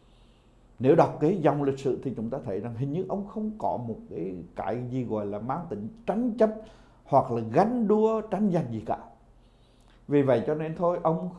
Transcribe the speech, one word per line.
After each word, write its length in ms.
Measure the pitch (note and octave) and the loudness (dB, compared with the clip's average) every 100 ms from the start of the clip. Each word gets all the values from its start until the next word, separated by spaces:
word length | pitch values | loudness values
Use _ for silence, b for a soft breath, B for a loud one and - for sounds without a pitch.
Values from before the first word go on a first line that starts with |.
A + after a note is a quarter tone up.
| b b b b b _ _ - | b b b b b _ _ 0
nếu 160 | C3 E3 | 6 6
đọc 200 | C#3+ - | 6 2
cái 180 | D3+ G3+ | 0 4
dòng 220 | D3 D3 | 2 2
lịch 160 | C#3 C3+ | 0 0
sử 220 | C3+ - | -2 -2
thì 100 | C3+ A#2 | -4 -6
chúng 140 | A2+ | -6
ta 80 | C3+ | -6
thấy 160 | B2 G2 | -6 -6
rằng 140 | A#2+ | -6
hình 180 | A2+ C#3 | -6 -4
như 120 | E3 F#3+ | -4 -4
ông 180 | G3 G3+ | -6 -6
không 240 | A3 G#3+ - | -6 -6 -4
có 180 | - - | -4 -4
một 200 | - - - | -6 -10 -10
cái, 240 | - F#2+ F#2 E2+ - | -8 -6 -8 -10 -8
cái 260 | - A#2+ B2 | -4 -4 -4
gì 140 | B2+ | -4
gọi 220 | A2+ G#2+ G2+ | -2 -4 -4
là 120 | G#2 | -6
mang 280 | A#2+ C3+ - | -4 -6 -6
tính 200 | - A3 - - | -8 -8 -6 -4
tranh 260 | G#3 B3 G#3+ | 0 0 4
chấp 120 | G#3+ - B B B B | 2 2 B B B B
hoặc 280 | - C#3 - | 2 2 4
là 100 | A#2 A2 | -2 2
ganh 360 | C3+ A3 B3 G3+ | 2 4 2 2
đua 320 | G#3+ A3 A3 | 4 4 2
tranh 300 | G#3+ F#3+ G#3+ | -2 0 2
giành 200 | E3+ B2 | 2 0
gì 100 | A2 A#2 | -6 -4
cả. 120 | - - - - _ b b b b b b - | -6 -8 -20 -20 _ b b b b b b 0
Vì 140 | C#3+ | 2
vậy 200 | C3 A#2 D3 | 4 2 2
cho 80 | |
nên 200 | D#3 D#3 E3 | -2 -4 -2
thôi, 220 | E3+ F3+ | 0 2
ông 280 | D#3+ E3+ F3+ | 0 0 -2